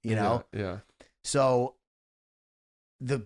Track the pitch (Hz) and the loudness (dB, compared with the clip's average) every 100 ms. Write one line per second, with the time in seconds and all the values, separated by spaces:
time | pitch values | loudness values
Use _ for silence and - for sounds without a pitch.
0 | 110 110 104 117 - 107 95 92 - _ | -2 0 2 0 -4 -6 -6 -8 -14 _
1 | - _ - 143 131 123 127 - _ _ | -20 _ -2 2 4 4 0 -6 _ _
2 | _ _ _ _ _ _ _ _ _ _ | _ _ _ _ _ _ _ _ _ _
3 | 127 135 | -4 -4